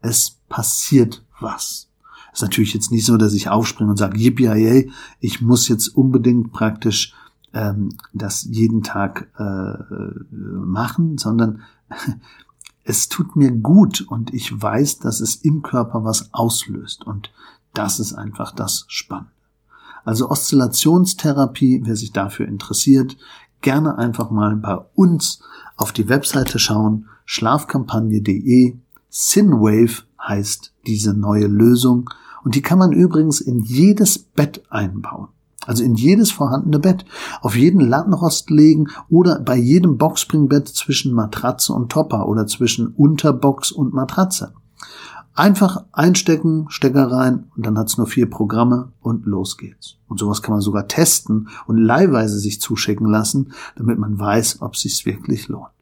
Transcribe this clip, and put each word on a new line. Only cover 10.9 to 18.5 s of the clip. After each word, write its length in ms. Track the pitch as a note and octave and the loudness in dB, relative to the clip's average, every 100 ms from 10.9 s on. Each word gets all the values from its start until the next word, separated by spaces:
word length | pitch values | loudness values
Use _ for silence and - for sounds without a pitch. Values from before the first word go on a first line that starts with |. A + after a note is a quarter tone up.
| - E3 C#3+ | -2 -2 -2
sondern 420 | A2 A#2 A2+ G#2+ - _ _ | -2 0 0 -4 -14 _ _
<laughs> 920 | - - - _ _ _ _ - _ | -12 -10 -10 _ _ _ _ -20 _
es 260 | - A2 - | -6 -4 -4
tut 260 | - D#3+ D#3 | -4 -4 2
mir 140 | C#3 | 2
gut 500 | A#2+ A2+ F#3 F#3+ - | 2 4 6 6 2
und 320 | - A#2+ A#2 | -8 -8 -6
ich 300 | B2+ - A2 | -8 -8 -6
weiß, 380 | G#2 G#2+ C#3+ - | -4 0 -2 -2
dass 200 | - G#2+ | -6 -4
es 160 | A2 - | -6 -2
im 240 | D3+ D3+ | -2 -2
Körper 420 | C#3+ B2+ A#2+ A#2 | -2 -4 -4 -4
was 300 | A2 A2+ - | -4 -6 -6
auslöst 720 | - A#2 - - G2+ - - - | -2 -2 -2 -8 -12 -12 -16 -12
und 240 | G#2 - _ - _ _ | -12 -14 _ -20 _ _
das 260 | - G#2 - | -6 -6 -4
ist 120 | G#2+ | -6
einfach 400 | - G#2+ G#2+ - | -8 -14 -12 -12